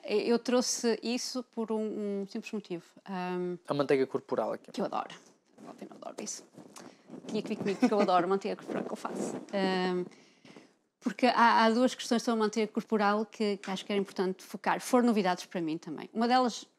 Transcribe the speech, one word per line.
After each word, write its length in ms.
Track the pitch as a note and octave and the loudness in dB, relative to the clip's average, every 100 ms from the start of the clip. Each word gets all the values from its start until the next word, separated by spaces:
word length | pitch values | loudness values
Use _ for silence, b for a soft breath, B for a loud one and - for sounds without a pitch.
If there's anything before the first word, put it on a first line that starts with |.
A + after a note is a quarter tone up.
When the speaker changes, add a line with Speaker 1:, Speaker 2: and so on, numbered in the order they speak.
| - | -2
Speaker 1:
Eu 320 | G#3 - A#3 | 0 2 2
trouxe 600 | A#3+ B3 B3 - A#3 A3 | 2 2 2 -2 0 0
isso 420 | A3+ B3 - B3+ - A#3 | -2 -4 -4 -8 -8 -8
por 160 | A3 | -4
um, 500 | A3 A3 G#3 G#3 G3 | -2 -2 -4 -4 -4
um 60 | G3 | -6
simples 260 | A3+ - | -8 -6
motivo. 320 | G#3+ - E3+ - - - | -8 -6 -10 -10 -20 -10
Ahm, 520 | F#3 F3+ F3+ F3+ F3 - | -6 -4 -2 -2 -4 -2
Speaker 2:
A 60 | |
manteiga 320 | C#3+ C#3 C#3 C3 | 0 4 4 2
corporal 480 | B2+ - B2 A2 | -2 -2 -2 -2
aqui. 180 | A2+ - | -4 -8
Speaker 1:
que 80 | - | -6
eu 60 | F#3 | -4
adoro. 240 | - - - - _ _ - - - | -4 -6 -12 -20 _ _ -20 -20 -16
Eu 60 | - - | -18 -14
adoro 160 | - - | -14 -10
isso. 220 | G#3+ - - - - - B B B - - | -10 -12 -16 -20 -20 -20 B B B -16 -6
Tinha 140 | G#3+ | -6
que 80 | - | -4
vir 60 | G#3+ | -4
comigo, 220 | G#3 F#3 | -2 2
porque 140 | A#3 | 2
eu 60 | G#3 | 4
adoro 260 | G3 F3+ F3+ | 6 4 4
a 20 | |
manteiga 260 | G3 G3+ F#3+ | 0 -2 -6
corporal 280 | - - - | -6 -6 -6
que 60 | |
eu 40 | G#3 | -8
faço. 380 | - - - - - | -8 -6 -6 -6 -6
Ahm, 540 | G3+ F#3+ F#3 F#3 F3+ F3+ B B B B B B B _ _ | 0 0 2 0 -2 -4 B B B B B B B _ _
porque 220 | A#3 - B3 | -8 2 2
há, 380 | - A#3 G#3+ A3+ | 6 6 6 6
há 40 | |
duas 240 | A3+ B3+ - | 4 2 0
questões 260 | - A#3 | -2 0
sobre 180 | A#3+ A3+ | 0 0
a 40 | |
manteiga 280 | G#3+ A3+ G#3+ | 0 0 -2
corporal 540 | A3+ - A3 G3+ G#3 A3 | -2 -2 2 4 2 -2
que, 320 | - G#3+ G3 | -2 -2 -2
que 140 | - | -4
acho 120 | F#3 | -6
que 80 | - | -2
era 80 | G3+ | -2
importante 440 | F#3+ - F#3 F#3 | -2 -2 -2 -2
focar. 360 | - G3+ F#3+ F3 | -10 -6 -2 -2
Foram 280 | - B3+ A#3+ | 2 4 6
novidades 380 | G#3+ F3+ F3 - | 4 2 0 -4
para 120 | F#3+ | -4
mim 160 | E3 E3 | -2 -4
também. 300 | E3 D3 - | -6 -10 -8
Uma 140 | A3 A#3 | -2 2
delas, 400 | B3+ B3 - - | 4 2 -2 -12